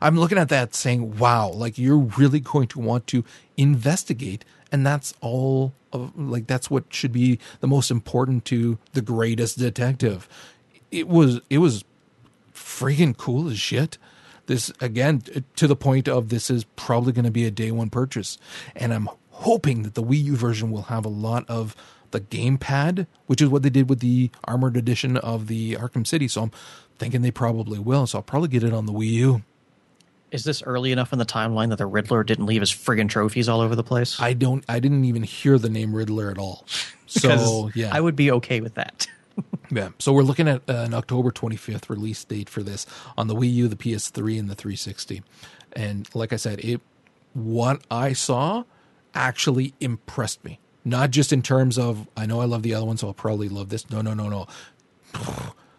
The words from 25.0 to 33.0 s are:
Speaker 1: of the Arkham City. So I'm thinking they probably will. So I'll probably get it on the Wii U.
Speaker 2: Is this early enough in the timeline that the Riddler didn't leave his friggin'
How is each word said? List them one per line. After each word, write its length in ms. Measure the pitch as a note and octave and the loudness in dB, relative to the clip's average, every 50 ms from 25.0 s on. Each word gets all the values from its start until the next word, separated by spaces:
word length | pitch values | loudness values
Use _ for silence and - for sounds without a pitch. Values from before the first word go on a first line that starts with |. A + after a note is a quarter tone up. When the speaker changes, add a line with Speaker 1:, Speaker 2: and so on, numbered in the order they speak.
| - C3 B2+ | 0 0 0
Speaker 1:
of 280 | B2 - A#2 A#2 A2+ A2 | 0 0 -2 -4 -4 -4
the 280 | G#2+ A#2 A2+ A2+ A2+ A2 | -4 -4 -4 -4 -4 -4
Arkham 320 | - A2+ B2 - B2 A2+ | -6 -6 -4 -4 -4 -2
City. 200 | - - E3 C#3+ | 0 0 0 0
So 140 | A#2 - - | -2 -2 -2
I'm 100 | A2 A2 - - - - - - - _ _ | -4 -4 -6 -10 -16 -20 -20 -20 -20 _ _
thinking 240 | - - A#2+ B2 B2 | -8 -4 -2 0 0
they 80 | B2 B2 | 0 0
probably 480 | A2+ - B2 A#2 A2+ A2+ A2 G#2+ G#2+ | 0 0 0 0 0 -2 -4 -4 -6
will. 300 | G#2 G2+ A#2+ C3 C#3+ C3 | -4 -2 0 2 2 2
So 100 | A#2 - | 0 -2
I'll 60 | G2+ - | -4 -6
probably 260 | - - C#3 E3+ D#3+ | -2 -2 0 0 2
get 140 | B2+ A#2+ A2 | 2 2 2
it 100 | A#2 A2+ | 2 0
on 140 | A2 G#2+ | 0 -2
the 40 | G#2+ | -4
Wii 200 | G#2 G#2+ A2 A2 | -2 -2 0 0
U. 320 | A2+ A2+ B2 C3+ C3 A2 G2+ - _ _ _ _ _ _ _ _ _ _ _ _ _ _ _ _ | 2 4 4 4 4 4 0 -6 _ _ _ _ _ _ _ _ _ _ _ _ _ _ _ _
Speaker 2:
Is 120 | - B2+ A2+ | -10 -6 -4
this 200 | D#3 C#3+ - - | -4 -4 -4 -4
early 280 | C3 B2+ B2+ B2+ C3 | -6 -4 -2 0 0
enough 220 | B2+ B2+ B2+ B2+ - | 0 0 0 0 -2
in 60 | B2+ | -2
the 60 | A#2 | -2
timeline 440 | - - A#2 A2 A2+ A2+ A2 A2 A#2 | -2 -2 -2 -2 0 0 0 0 0
that 80 | A2 | 0
the 80 | G2+ G#2 | -2 -2
Riddler 380 | G2 F#2+ G#2+ G#2+ A2 B2 A2+ G#2+ | -2 -2 -2 0 2 2 2 2
didn't 240 | A2 A2+ - G#2 | 2 0 0 0
leave 140 | G#2 A2 A2 | 0 2 2
his 100 | G2+ - | 2 0
friggin' 380 | - - - - A#2+ G#2+ | -2 -2 -2 0 0 2